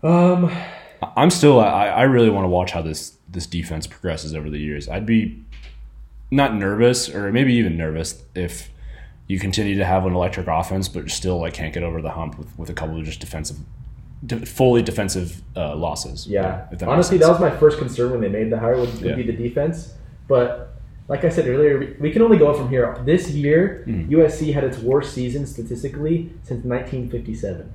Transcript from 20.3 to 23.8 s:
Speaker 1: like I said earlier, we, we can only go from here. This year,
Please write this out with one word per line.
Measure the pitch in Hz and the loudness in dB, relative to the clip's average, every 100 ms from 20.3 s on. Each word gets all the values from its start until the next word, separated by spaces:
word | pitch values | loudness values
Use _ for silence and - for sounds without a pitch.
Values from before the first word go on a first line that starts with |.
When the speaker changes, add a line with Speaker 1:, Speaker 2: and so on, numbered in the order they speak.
| 131 120 - - - - - - | 2 2 -2 -10 -16 -18 -18 -6
Speaker 1:
like | 139 | -2
I | 165 | 0
said | 165 127 | 0 0
earlier, | 127 147 135 | 4 4 2
we, | - - | -2 -4
we | 147 | -2
can | 185 | 4
only | 226 196 | 6 8
go | 147 147 | 8 4
from | 127 | 0
here. | 131 117 - 127 | 0 0 -2 2
This | 175 180 | 2 2
year, | 147 143 156 196 190 | -2 4 4 4 -2